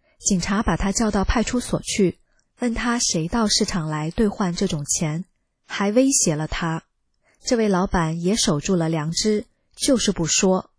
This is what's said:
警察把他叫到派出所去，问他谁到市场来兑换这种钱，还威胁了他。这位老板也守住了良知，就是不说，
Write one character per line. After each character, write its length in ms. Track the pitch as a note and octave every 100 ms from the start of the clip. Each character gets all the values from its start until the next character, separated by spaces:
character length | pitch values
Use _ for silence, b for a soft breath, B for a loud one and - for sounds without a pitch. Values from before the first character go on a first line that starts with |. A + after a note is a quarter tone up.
| _ _
警 220 | - F#3+
察 200 | - G3+
把 120 | A3+ E3
他 160 | G3
叫 180 | F#3+ A3
到 140 | G3+
派 200 | F#3+ A#3
出 180 | G#3+ B3
所 180 | - E3+
去， 380 | - - F#3 - _ _ _ -
问 140 | B3
他 260 | A3+ A#3 A#3+
谁 300 | - F3 E3+
到 180 | A#3+ G#3
市 160 | -
场 240 | G#3+ F#3+ D#3
来 240 | D#3 D#3
兑 160 | G3 G#3
换 260 | - F#3
这 140 | E3+ F#3+
种 160 | D#3
钱， 400 | D3 - D#3+ D#3+ - _ _ _ -
还 260 | - G3+
威 180 | A3 C4+
胁 240 | C4+ F3+ D3+
了 100 | D#3
他。 380 | - E3+ E3 - _ _ _ _ _
这 140 | - A#3
位 140 | G#3+
老 180 | F3+ G3
板 320 | F#3 D#3+ E3+
也 160 | E3+ A#3
守 240 | - D3
住 160 | E3 F#3
了 140 | D#3+
良 220 | E3 D#3
知， 340 | E3+ G#3+ G#3+ - _ _ -
就 180 | - A#3+
是 160 | -
不 140 | F#3 D#3+
说， 460 | - F#3+ F#3 -